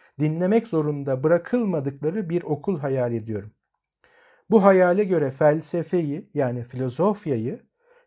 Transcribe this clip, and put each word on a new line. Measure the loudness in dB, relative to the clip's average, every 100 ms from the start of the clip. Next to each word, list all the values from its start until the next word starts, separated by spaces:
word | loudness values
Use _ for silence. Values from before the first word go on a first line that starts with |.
| _ -4
dinlemek | -2 0 2 0 0
zorunda | -2 -2 -2 -4 -2
bırakılmadıkları | 2 0 0 -2 0 -2 -4 -4 -4 -4 -4
bir | -4
okul | -4 -4 -4 -4
hayal | -2 -2 -2
ediyorum. | -2 -4 -8 -10 -18 _ _ _ _ _ _ _ _ 2
Bu | 6
hayale | 6 6 4 2
göre | 0 0 0
felsefeyi, | 2 2 2 -2 -6 -2 -2 -2 -6 -6
yani | -4 -2 -4
filozofyayı | -8 -6 -4 0 0 0 -2 -4 -4 -8 _ _ _ _